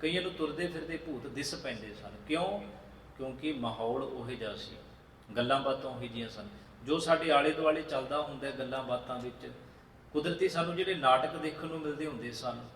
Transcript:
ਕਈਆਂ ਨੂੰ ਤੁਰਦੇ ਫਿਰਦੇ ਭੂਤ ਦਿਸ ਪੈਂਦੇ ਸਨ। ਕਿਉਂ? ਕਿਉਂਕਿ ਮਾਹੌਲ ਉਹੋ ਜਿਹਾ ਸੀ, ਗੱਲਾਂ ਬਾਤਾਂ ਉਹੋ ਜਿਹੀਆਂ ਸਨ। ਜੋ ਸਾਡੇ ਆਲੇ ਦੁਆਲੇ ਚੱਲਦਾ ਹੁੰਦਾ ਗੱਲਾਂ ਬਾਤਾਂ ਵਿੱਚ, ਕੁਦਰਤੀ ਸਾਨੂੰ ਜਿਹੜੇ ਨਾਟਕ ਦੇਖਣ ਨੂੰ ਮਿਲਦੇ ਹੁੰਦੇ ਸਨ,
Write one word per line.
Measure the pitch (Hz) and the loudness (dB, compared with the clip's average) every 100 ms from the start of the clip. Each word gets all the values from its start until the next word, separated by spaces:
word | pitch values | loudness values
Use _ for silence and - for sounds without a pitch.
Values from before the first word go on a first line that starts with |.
ਕਈਆਂ | 156 180 | 0 2
ਨੂੰ | 180 | 0
ਤੁਰਦੇ | 170 151 151 175 | 0 -2 0 -2
ਫਿਰਦੇ | 160 165 160 | -4 -6 -6
ਭੂਤ | 160 127 127 | -6 -6 -6
ਦਿਸ | 123 147 - | -4 -4 -4
ਪੈਂਦੇ | 135 113 107 | -6 -6 -8
ਸਨ। | 104 101 104 - | -12 -14 -14 -2
ਕਿਉਂ? | 160 190 202 202 - - - - - | 0 2 0 -6 -12 -16 -18 -18 -8
ਕਿਉਂਕਿ | 131 127 151 | -8 -4 -4
ਮਾਹੌਲ | 139 117 107 113 131 | -2 -2 0 0 0
ਉਹੋ | 135 - 117 | -2 -4 -6
ਜਿਹਾ | 113 107 101 | -4 -4 -6
ਸੀ, | - - - - - - - 120 | -10 -14 -16 -20 -20 -20 -4 0
ਗੱਲਾਂ | 123 139 | 4 4
ਬਾਤਾਂ | 135 131 135 | 4 0 -2
ਉਹੋ | 120 | -6
ਜਿਹੀਆਂ | 120 117 113 | -6 -6 -6
ਸਨ। | 107 101 - - - | -8 -12 -14 -18 -12
ਜੋ | 120 160 | 0 2
ਸਾਡੇ | 160 160 160 | 6 6 8
ਆਲੇ | 143 151 | 8 6
ਦੁਆਲੇ | 156 156 160 | 6 4 4
ਚੱਲਦਾ | 151 135 131 147 | 2 -2 0 0
ਹੁੰਦਾ | 147 135 139 | -2 -4 -6
ਗੱਲਾਂ | 127 127 131 | -4 -4 -4
ਬਾਤਾਂ | 123 123 - 123 | 0 -2 -2 -6
ਵਿੱਚ, | 123 - 127 - - - - - - | -6 -8 -12 -14 -18 -20 -20 -20 -4
ਕੁਦਰਤੀ | 151 170 165 190 | 0 0 2 2
ਸਾਨੂੰ | 170 170 175 | 4 0 0
ਜਿਹੜੇ | 190 | 0
ਨਾਟਕ | 175 131 131 - 165 | 4 8 8 6 -2
ਦੇਖਣ | 156 147 160 | -4 -4 -6
ਨੂੰ | 160 | -4
ਮਿਲਦੇ | 151 147 156 | -4 -2 -4
ਹੁੰਦੇ | 117 120 | -4 -6
ਸਨ, | 120 127 117 - | -4 -4 -4 -10